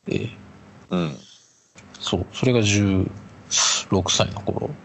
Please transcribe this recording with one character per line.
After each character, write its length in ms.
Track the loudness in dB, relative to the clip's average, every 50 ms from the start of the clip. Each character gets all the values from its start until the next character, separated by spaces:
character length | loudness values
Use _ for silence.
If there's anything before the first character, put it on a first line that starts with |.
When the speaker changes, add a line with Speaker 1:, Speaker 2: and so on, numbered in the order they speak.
| _
Speaker 1:
え 40 | -2 -4
ー。 180 | -2 -4 -4 -10 -12 -20 -20 -20 -20 -20 -20 -20 -20 -10 -4
Speaker 2:
う 60 | -2
ん。 200 | -2 -2 -2 -6 -10 -16 -20 -20 -20 _ _ _ _ _ _ _ -20 -20 -20 -18 -10
Speaker 1:
そ 200 | -6 -2 -2 -2
う、 80 | -2 -4 -6
そ 140 | 0 2
れ 60 | 4 4
が 100 | 4 4
十 480 | 4 4 4 4 4 4 2 2 0 -4 -10 -16 -18 -20 -20 -12 -4 0 0 2 2 0 -2 -2 0
六 220 | 0 2 2 2 2
歳 180 | 2 2 0
の 100 | 0 -8
頃。 300 | -6 -6 -4 -4 -4 -6 -8 -10